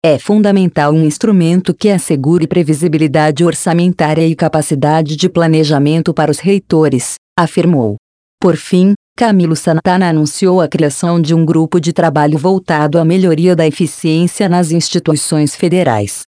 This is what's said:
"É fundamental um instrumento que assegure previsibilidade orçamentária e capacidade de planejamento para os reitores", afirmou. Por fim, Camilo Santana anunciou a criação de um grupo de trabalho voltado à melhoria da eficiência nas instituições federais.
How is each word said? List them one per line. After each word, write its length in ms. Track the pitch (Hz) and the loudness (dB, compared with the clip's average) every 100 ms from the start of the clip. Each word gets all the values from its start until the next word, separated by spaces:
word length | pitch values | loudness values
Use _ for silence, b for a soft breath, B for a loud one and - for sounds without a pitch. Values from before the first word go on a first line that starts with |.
"É 140 | 165 143 | 0 0
fundamental 720 | - 208 208 196 180 - 147 | 0 0 2 2 2 0 0
um 120 | 156 | 2
instrumento 680 | 156 151 - 196 165 180 180 | 0 0 0 2 2 0 -2
que 160 | 175 208 | -2 0
assegure 580 | 190 - 151 135 175 156 | 0 -2 -2 0 0 0
previsibilidade 960 | - 151 151 170 151 156 147 151 147 | -2 0 0 0 0 0 0 0 0
orçamentária 800 | 170 160 - 170 180 180 156 156 165 | -2 0 -2 0 0 0 -2 0 0
e 80 | |
capacidade 840 | 160 160 156 151 143 147 156 156 151 | 0 -2 -2 -2 -2 0 0 -2 -2
de 120 | 180 | -2
planejamento 840 | - 165 156 151 151 143 160 160 | 0 2 2 2 2 2 0 -2
para 180 | 165 151 | -2 -2
os 80 | 143 | 0
reitores", 760 | 175 196 - 160 156 127 - - _ - | 0 -2 0 0 2 0 -4 -12 _ -4
afirmou. 580 | 165 - 175 156 113 104 _ _ _ _ | -2 0 0 0 -2 -4 _ _ _ _
Por 160 | 185 156 | 0 0
fim, 360 | - 185 185 202 _ - | 0 2 2 0 _ -2
Camilo 380 | 233 196 170 | 2 2 2
Santana 540 | 160 - 160 190 180 180 | 0 0 0 0 0 0
anunciou 520 | 160 151 - 190 185 | 0 -2 0 0 2
a 80 | 156 | 0
criação 520 | 156 151 - 175 170 | 0 -2 -2 -2 0
de 120 | 151 | 0
um 140 | 165 160 | 0 2
grupo 340 | 160 160 180 | 0 0 0
de 120 | 156 | -2
trabalho 440 | 170 165 147 147 151 | 0 0 2 0 0
voltado 600 | 165 190 185 151 151 165 | 0 -2 -2 -2 0 2
à 60 | |
melhoria 500 | 160 185 185 156 175 | 2 2 2 2 2
da 120 | 170 160 | 2 0
eficiência 840 | 151 165 - 165 160 175 - 196 | 0 -4 -4 -2 0 0 -2 0
nas 240 | 175 170 | 0 0
instituições 840 | 170 - 175 160 156 - 156 147 | -2 -2 -4 -2 -2 -2 -2 -2
federais. 680 | - 180 180 160 110 101 - - | -2 -2 0 0 0 -4 -8 -16